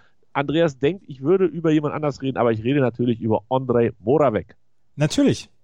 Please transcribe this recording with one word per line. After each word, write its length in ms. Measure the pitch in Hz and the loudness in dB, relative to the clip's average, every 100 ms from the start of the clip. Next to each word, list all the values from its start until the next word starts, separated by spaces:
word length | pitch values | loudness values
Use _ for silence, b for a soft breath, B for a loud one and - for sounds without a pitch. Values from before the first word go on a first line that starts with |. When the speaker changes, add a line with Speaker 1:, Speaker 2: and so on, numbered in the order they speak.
| b b _ | b b _
Speaker 1:
Andreas 460 | 139 143 156 165 131 | -4 -2 0 0 0
denkt, 260 | 139 190 - | -2 -2 -12
ich 140 | 131 | -6
würde 220 | 139 190 | 0 2
über 260 | 185 170 165 | 0 0 0
jemand 240 | 156 147 | 2 0
anders 280 | 151 151 - | -4 -4 -4
reden, 140 | 135 123 | -6 0
aber 120 | 117 | 0
ich 100 | 110 | 0
rede 160 | 113 143 | 0 0
natürlich 400 | 123 117 123 117 | 0 0 -2 -2
über 220 | 113 107 - | -2 -2 0
Andrej 420 | 131 127 120 117 - | -2 0 2 0 -2
Moravec. 560 | 101 151 139 104 - - _ _ _ - | -2 2 2 0 -6 -18 _ _ _ -4
Speaker 2:
Natürlich. 540 | 147 - 277 117 - _ | -2 2 2 0 -6 _